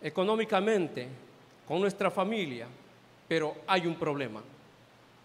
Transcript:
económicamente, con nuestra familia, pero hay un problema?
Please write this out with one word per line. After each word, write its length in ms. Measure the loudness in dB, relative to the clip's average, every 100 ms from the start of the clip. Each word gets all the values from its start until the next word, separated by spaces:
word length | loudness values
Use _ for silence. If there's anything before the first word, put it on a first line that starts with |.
económicamente, 1080 | -6 0 2 2 2 2 4 2 2 -4 -10 -12 -20 -20 -20 -16 -4
con 120 | 0
nuestra 300 | 2 2 0
familia, 560 | 2 0 0 -4 -6 -12 -16 -20 -20 -20 -14 -2
pero 300 | 0 0 -2 0
hay 180 | 2 2
un 80 |
problema? 480 | 0 -2 -2 -4 -8 -14 -20 -20 -20 -20 -20 -20 -20